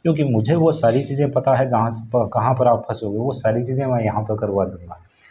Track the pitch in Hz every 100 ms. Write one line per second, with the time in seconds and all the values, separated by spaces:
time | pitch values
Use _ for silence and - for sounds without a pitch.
0 | 170 156 139 113 110 170 160 160 117 123
1 | 139 135 147 127 - 120 135 117 113 113
2 | 113 123 104 117 117 131 123 117 - 113
3 | 107 104 127 135 110 113 120 131 135 123
4 | 110 98 110 104 113 98 92 92 87 -
5 | _ _ -